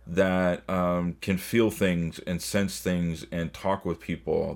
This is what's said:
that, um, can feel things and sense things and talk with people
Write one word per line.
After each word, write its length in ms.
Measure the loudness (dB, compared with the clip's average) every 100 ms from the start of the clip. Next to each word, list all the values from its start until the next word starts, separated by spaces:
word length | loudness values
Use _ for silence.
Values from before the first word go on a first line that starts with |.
| -4
that, 640 | 2 4 4 2 0 -2
um, 460 | 0 2 2 -2 -4
can 160 | -2 -2
feel 340 | 2 2 2
things 480 | 4 2 2 0 -4
and 200 | -6 -4
sense 380 | -2 0 0 -2
things 460 | -2 0 0 -2 -6
and 220 | -6 -6
talk 320 | -4 -2 -2
with 160 | -2 -6
people 540 | -4 -6 0 0 0